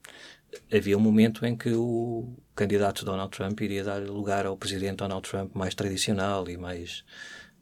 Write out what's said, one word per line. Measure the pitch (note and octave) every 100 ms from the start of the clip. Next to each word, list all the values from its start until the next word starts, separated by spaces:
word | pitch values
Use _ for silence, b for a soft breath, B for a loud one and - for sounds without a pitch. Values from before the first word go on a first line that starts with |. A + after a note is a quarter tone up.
| B B B B _ - -
havia | G#2 G2 G2+
um |
momento | A2 G#2+ A2 A2 A#2+
em | A#2+
que | B2
o | A2+ A#2+ A#2 A#2+ A#2 A#2+ B2 -
candidato | - G2+ G2+ G2+ G2
Donald | G#2 F#2+ F#2+
Trump | - G2 G#2+
iria | G#2+ G2
dar | G2 G2+
lugar | G2+ G2+ G2+ G2 G2
ao | F#2+
presidente | G#2+ G2 G2 F#2+
Donald | G2+ F#2+ F#2+
Trump | G2 F#2+
mais | G2 F#2 -
tradicional | G2+ F#2+ - G2+ F#2+ G2 F2
e | F2
mais | F2+ F2 F2 - B B B B B _